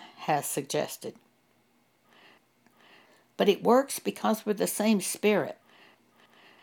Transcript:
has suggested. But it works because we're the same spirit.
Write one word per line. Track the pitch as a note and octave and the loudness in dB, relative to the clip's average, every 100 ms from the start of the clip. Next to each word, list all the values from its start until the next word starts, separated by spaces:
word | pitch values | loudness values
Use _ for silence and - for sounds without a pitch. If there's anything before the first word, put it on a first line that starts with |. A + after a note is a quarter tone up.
| - - | -16 -10
has | - D3 C#3+ | -2 -2 -2
suggested. | - C#3 D3+ - - - - _ _ _ _ _ _ _ _ _ _ - _ _ _ _ _ - - _ _ _ - | -6 -4 -2 -4 -8 -14 -16 _ _ _ _ _ _ _ _ _ _ -20 _ _ _ _ _ -20 -20 _ _ _ 0
But | G3 | 2
it | G3 | 4
works | F3 B3 C#4 - | 4 4 2 -4
because | - D4 G#3+ A3 | -6 -4 -2 -2
we're | - | -2
the | G#3 F3+ | -2 -2
same | - G#3+ G#3 | 0 2 2
spirit. | - - G#3 G3+ C3 - _ - - _ _ _ _ _ - - | 0 -2 2 2 0 -8 _ -20 -20 _ _ _ _ _ -20 -20